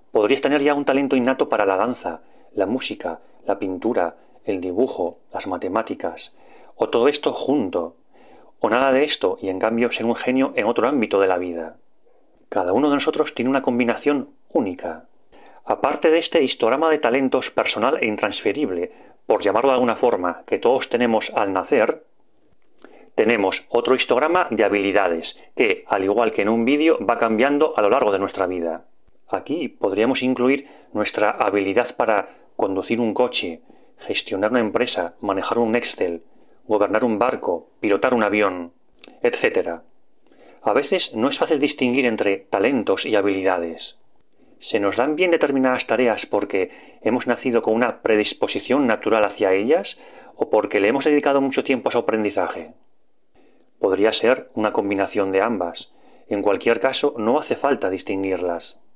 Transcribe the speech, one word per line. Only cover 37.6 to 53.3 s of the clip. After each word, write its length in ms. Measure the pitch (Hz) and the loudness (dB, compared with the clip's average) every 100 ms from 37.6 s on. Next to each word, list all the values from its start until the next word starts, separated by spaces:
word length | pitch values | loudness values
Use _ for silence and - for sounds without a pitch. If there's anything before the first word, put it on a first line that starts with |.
| - _ | -8 _
pilotar 320 | 107 101 131 | 0 2 2
un 120 | 123 | 2
avión, 480 | 104 104 101 90 85 - - _ - - | 2 2 0 -2 -10 -16 -20 _ -20 -4
etcétera. 640 | 120 - 110 95 85 85 - - - - - - - - | -2 0 0 0 -2 -8 -14 -20 -20 -20 -20 -20 -20 -6
A 140 | 110 | -2
veces 400 | 107 143 185 - | 0 0 -2 -2
no 140 | 110 127 | -2 -2
es 100 | 139 | 0
fácil 200 | 151 151 | 0 2
distinguir 460 | 143 - 127 127 | 0 0 0 2
entre 340 | 127 110 101 98 | 0 0 -2 -2
talentos 680 | - 101 110 135 104 95 - | -2 0 2 0 0 -2 0
y 100 | 107 | 0
habilidades. 840 | 101 95 92 87 85 82 - - - - - _ - - | 2 0 0 0 -2 -8 -12 -14 -20 -20 -20 _ -20 -12
¿Se 200 | - 110 | -4 -2
nos 200 | 101 95 | 0 0
dan 180 | 139 156 | -2 0
bien 140 | 180 | 2
determinadas 560 | 160 143 135 131 127 - | 2 2 2 0 0 -2
tareas 400 | 113 123 104 - | 0 2 0 -2
porque 720 | 104 - 98 90 - - - | -4 -2 -2 -4 -8 -20 -6
hemos 260 | 110 123 127 | -4 -2 -2
nacido 360 | 117 135 117 | -2 0 0
con 100 | 113 | 2
una 300 | 110 120 - | 0 0 -2
predisposición 840 | - 107 104 - - 101 - 131 131 | 2 2 2 -2 -4 -4 -2 0 2
natural 380 | 107 110 110 | 0 0 2
hacia 300 | 101 - 98 | 0 0 2
ellas 440 | 95 113 165 202 - - - - - | 2 2 0 0 -10 -16 -20 -20 -8
o 140 | - | 0
porque 280 | 107 101 104 | 2 2 2
le 100 | 101 | 2
hemos 180 | 135 156 | 2 2
dedicado 340 | 147 143 139 | 4 4 2
mucho 240 | 135 135 | 2 0
tiempo 240 | 131 127 113 | 0 -2 0
a 40 | |
su 60 | 120 | 0
aprendizaje? 760 | 117 110 104 98 87 - 80 - - - _ _ _ | 0 0 0 -2 -4 -6 -14 -20 -20 -20 _ _ _